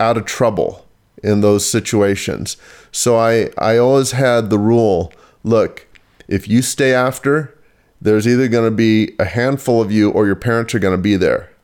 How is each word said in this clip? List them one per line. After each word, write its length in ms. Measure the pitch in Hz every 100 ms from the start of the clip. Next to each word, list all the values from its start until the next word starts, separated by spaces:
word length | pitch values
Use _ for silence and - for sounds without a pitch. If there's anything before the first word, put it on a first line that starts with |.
out 160 | 113 117
of 80 | 101
trouble 600 | - 120 98 - - _ _ _ -
in 160 | 107 104
those 240 | 104 104 -
situations. 880 | 120 101 110 101 98 - 62 101 - - - -
So 260 | - - 113
I, 340 | 113 113 101 -
I 200 | 92 113
always 340 | 123 135 131
had 380 | 120 135 120 110
the 100 | 104
rule, 540 | 104 117 110 90 82 - _ _
look, 420 | 110 110 95 - _ - _ _ -
if 180 | 98 -
you 140 | 113
stay 320 | 131 - 135
after, 600 | 127 127 127 139 147 147 _ _ _ _ -
there's 260 | 104 107 110
either 200 | 123 131
gonna 220 | 117 113
be 420 | 107 113 110 110 -
a 60 | 87
handful 560 | 101 127 139 - 117
of 100 | 107
you 180 | 107 104
or 140 | - 104
your 80 | 95
parents 380 | 120 117 113 117
are 40 |
gonna 180 | 95 92
be 180 | 95 98
there. 320 | 87 58 - _